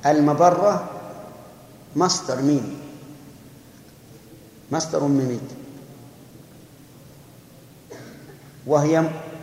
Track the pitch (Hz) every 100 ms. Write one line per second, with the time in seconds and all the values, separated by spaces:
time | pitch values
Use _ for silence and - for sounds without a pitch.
0 | 143 151 147 147 175 175 202 190 - -
1 | - - - - - - - - - 139
2 | 180 - - 127 139 147 107 95 - -
3 | - - - - - - - - - -
4 | - - - - - - - 160 165 160
5 | 147 139 127 120 - - - - - -
6 | - - - - - - - - - -
7 | - - - - - - - - - -
8 | - - - - - - - 147 151 160
9 | 160 - - -